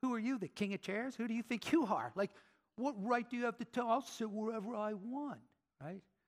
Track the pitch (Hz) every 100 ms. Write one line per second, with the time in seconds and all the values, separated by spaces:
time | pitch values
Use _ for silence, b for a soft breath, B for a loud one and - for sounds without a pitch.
0 | 262 240 220 262 190 - 208 196 - 202
1 | 254 247 233 226 233 240 - 320 247 185
2 | 123 - 233 b b b b - 254 226
3 | 196 240 240 240 240 233 240 - 240 226
4 | - - 220 208 214 226 202 233 214 214
5 | 202 262 294 120 113 _ _ _ 143 190
6 | - _